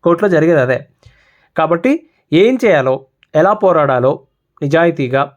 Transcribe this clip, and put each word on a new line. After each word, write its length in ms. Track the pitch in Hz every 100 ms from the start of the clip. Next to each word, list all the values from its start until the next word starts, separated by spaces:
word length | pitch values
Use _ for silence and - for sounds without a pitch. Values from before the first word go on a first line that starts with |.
కోర్టులో 260 | 170 170 208
జరిగేది 320 | 170 160 160
అదే. 240 | 127 123 - _ _ _ _ _ _ -
కాబట్టి 520 | 160 170 254 311 _ _ _
ఏం 240 | 156 214 254 233
చేయాలో, 400 | 156 131 131 - _ _ 156
ఎలా 180 | 180
పోరాడాలో 680 | 202 190 160 143 127 127 165 _ _ _ _
నిజాయితీగా 720 | 143 160 170 151 131 135 139